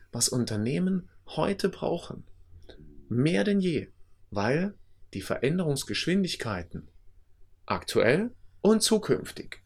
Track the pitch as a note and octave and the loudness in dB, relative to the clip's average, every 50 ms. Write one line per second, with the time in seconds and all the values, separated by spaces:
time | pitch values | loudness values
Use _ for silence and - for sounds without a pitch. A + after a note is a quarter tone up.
0 | - - - A#2+ A2+ - - B2+ A#2 - A2 G#2 G#2+ A#2 C#3+ E3+ F#3 F#3 F#3+ F3+ | -16 -10 -2 -2 0 0 2 0 0 0 0 -2 0 0 0 0 0 0 0 -2
1 | F3+ - - - - - - D#3 D#3+ G3 G3 - - F#3+ F#3 - D#3 D#3+ E3 E3+ | -4 -6 -14 -20 -18 -8 -2 0 0 0 0 0 0 -2 -2 -2 -4 -2 -2 -4
2 | - - - - - - - - - - - - - - - - - - - - | -6 -10 -14 -14 -16 -18 -20 -20 -20 -20 -20 -20 -20 -20 -20 -20 -20 -20 -20 -20
3 | - - - A#2+ C3+ D#3+ F3+ G3 G3+ G#3 G3+ G3+ F#3 F3+ D#3 A2+ - - - - | -10 -4 0 2 2 4 4 2 2 2 2 2 2 2 0 0 -2 -4 -10 -20
4 | - - - - - - G#2 G2+ G2+ A2+ C3+ E3 F#3 G#3 G3+ - - - - - | -20 -20 -20 -20 -18 -6 -2 0 2 2 2 2 0 -2 -4 -8 -16 -20 -20 -20
5 | - - - G2 - - - - - C3 E3 F#3 F3+ D3+ C#3 C3+ - - G#2 - | -18 -10 -10 -8 -4 -4 -2 0 0 0 0 2 0 0 0 -2 -4 -4 -4 -4
6 | - D#3+ F3+ G3+ F#3+ E3 - - - A#2 G2+ F2+ E2+ - - - - - - - | 0 0 2 2 0 0 -2 -4 -4 -4 -4 -4 -6 -8 -10 -12 -12 -14 -20 -20
7 | - - - - - - - _ - - - _ - - G2+ - - - - A2+ | -20 -20 -20 -20 -20 -20 -20 _ -20 -20 -20 _ -4 -2 -2 -2 -2 0 2 4
8 | F#2+ A2 C3+ F3 A3 A#3+ - - - - - - - G3 A3 G#3+ - - A3+ G#3+ | 6 6 6 4 2 -2 -6 -10 -20 -20 -6 2 4 4 6 6 4 4 4 2
9 | - - - - - - - - - - - - - | 4 2 0 0 0 -6 -12 -12 -14 -14 -16 -18 -18